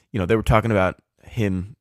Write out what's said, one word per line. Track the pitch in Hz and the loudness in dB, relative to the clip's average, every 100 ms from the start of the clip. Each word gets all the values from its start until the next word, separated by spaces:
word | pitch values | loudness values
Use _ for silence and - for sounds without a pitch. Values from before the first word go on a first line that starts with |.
| _ | _
you | 107 | -6
know, | 87 | 0
they | 110 | 0
were | |
talking | 101 110 113 | 2 2 2
about | 101 92 - _ _ | 0 0 -4 _ _
him, | - 117 104 92 98 - | -12 -4 -2 -2 -8 -14